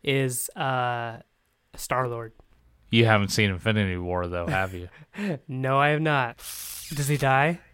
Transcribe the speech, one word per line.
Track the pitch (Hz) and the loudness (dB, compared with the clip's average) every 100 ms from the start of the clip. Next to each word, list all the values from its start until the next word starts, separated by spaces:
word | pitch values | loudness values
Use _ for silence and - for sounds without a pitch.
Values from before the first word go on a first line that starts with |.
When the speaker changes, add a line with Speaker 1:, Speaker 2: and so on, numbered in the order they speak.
Speaker 1:
is, | - 135 131 123 - - | 0 0 0 -2 -8 -4
uh, | 139 127 123 120 117 113 - _ _ _ _ - | -2 0 -2 -2 -6 -10 -18 _ _ _ _ -16
Star-Lord. | - 127 127 117 113 _ _ _ _ _ _ | -4 -2 -2 -4 -10 _ _ _ _ _ _
Speaker 2:
You | 113 113 | 4 6
haven't | 107 98 | 6 4
seen | - 104 | 2 2
Infinity | 92 110 107 98 90 | 2 0 2 2 0
War, | 87 90 87 | -2 -2 -2
though, | 87 85 | -4 -2
have | 92 95 | -2 -2
you? | 92 90 - 151 - | -6 -14 -18 -18 -8
Speaker 1:
<laughs> | 202 147 - | -6 -6 -8
No, | 131 131 139 | -6 0 2
I | 147 | 2
have | 151 | 2
not. | 156 143 123 120 - - - - - | 2 0 -2 -6 -14 -12 -12 -14 -10
Does | 147 139 | -4 -2
he | 147 | 0
die? | 135 131 147 170 - | 4 4 4 0 -8